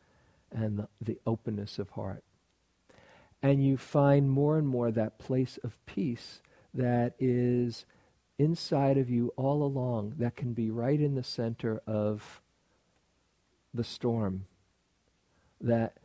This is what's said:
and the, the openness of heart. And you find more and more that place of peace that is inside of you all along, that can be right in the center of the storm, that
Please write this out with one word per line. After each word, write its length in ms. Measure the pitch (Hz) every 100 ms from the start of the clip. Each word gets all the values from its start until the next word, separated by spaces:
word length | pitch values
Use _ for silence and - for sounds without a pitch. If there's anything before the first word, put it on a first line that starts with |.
| _ _ _ _ -
and 280 | 110 110 104
the, 100 | 104 -
the 180 | 113 - 113
openness 520 | 113 117 104 101 -
of 120 | 98
heart. 340 | - 98 95 - _ _ _ _ _ _ - - - - _
And 220 | 139 139
you 120 | 135 131
find 540 | - 151 143 143 139
more 260 | 135 147 156
and 100 | 143
more 240 | 123 120
that 280 | 113 110 -
place 400 | - 127 127 -
of 200 | 120 -
peace 560 | - - 165 117 - - _ _ _
that 400 | 127 123 120 120 -
is 640 | 131 123 123 123 123 117 - _ _ _ _ -
inside 580 | 151 170 - 147 139 135
of 140 | 123
you 220 | 120 120 -
all 280 | 135 147
along, 500 | 143 135 123 117 104 -
that 180 | 120 -
can 160 | 123
be 180 | 117 110
right 280 | 113 123 147
in 160 | 147
the 100 | 135
center 580 | 123 - 113 117 113 110 -
of 540 | 107 104 107 - - _ _ _ _ _ _ _ _ _ _ _ _ _
the 100 | 120
storm, 640 | 113 - 120 117 101 95 95 _ _ _ _ _ _ _ _ _ _ -
that 380 | 120 117 113 -